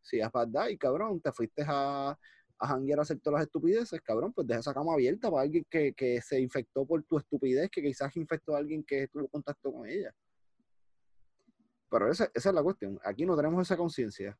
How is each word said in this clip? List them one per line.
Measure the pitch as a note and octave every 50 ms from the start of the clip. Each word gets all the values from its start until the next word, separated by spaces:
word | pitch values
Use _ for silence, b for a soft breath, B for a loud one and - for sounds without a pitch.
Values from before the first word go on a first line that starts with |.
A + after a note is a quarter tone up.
Si | - - - A2+
if | G#2+ A#2 -
I | B2 A#2 A#2
die, | A2+ D3+ G#3+ A#3+ G#3 -
cabrón, | - C3 C3+ D#3+ G#3+ A3+ G3 D#3+
te | - D3
fuiste | - - A#2 A2 - D3+ D3 D3+
a, | C#3+ C#3 C#3 C#3 C#3+ C#3 C#3 C#3 C#3+ - b b b b b b b -
a | A2+
janguear | C3+ C#3 C3 C3+ C#3 D3 D3
a |
hacer | D3+ D3+ D#3 -
todas | - D3+ D3 D#3
las | D3+
estupideces, | - - D#3 D3+ E3+ G#3 A3+ A#3+ - - -
cabrón, | - - A2 A2+ D3+ A3
pues | - - D3 A2+
deja | A#2 A#2
esa | B2+ C#3+ C#3
cama | C3+ D3+ E3 E3
abierta | C#3+ B2 B2+ E3 - - G#3+
para | E3 C3+
alguien | C3+ D3 D#3 E3+ - -
que, | - D#3+ D3 C3+ -
que | - C3+ B2 A#2+ A#2+
se | - - C#3+ C3
infectó | C3 B2 - C3+ A#2 _ - C3 C#3
por | D3+ E3 D#3 D3+
tu | - E3 D3
estupidez, | - - D3 B2+ C#3 C3 B2+ C#3 F3 G3
que | - F3
quizás | C#3+ C#3+ B2+ - C#3 C#3 -
infectó | E3+ D#3 - D#3+ D3+ - D#3 D3+
a | C#3+
alguien | D3+ D3 D#3 D#3
que | D3+ - C#3 C3+ C3+ -
tuvo | - D3 C#3 -
contacto | - D3 - C#3+ C#3+ _ - C#3
con | B2 B2+ A2+
ella. | G#2+ D3+ G#3 E3 A#2 - _ _ _ _ _ _ _ _ _ _ _ _ _ _ _ _ _ _ _ _ - - _ _ _ _ _ _ _ _ _ _ _ _ -
Pero | - A2 G2+ A#2+
esa, | E3+ G3 G#3+ - -
esa | - - G3
es | F#3
la | D#3+ C#3+
cuestión. | F3+ G3 - G2+ G2 G2 - -
Aquí | G2+ G2 B2 E3
no | F#3 E3+
tenemos | D3 C#3+ D#3 E3+ F#3
esa | F3+ - F#3+
conciencia. | E3 F3 E3 - - A#2+ G#2 - - G2 G2+ G#2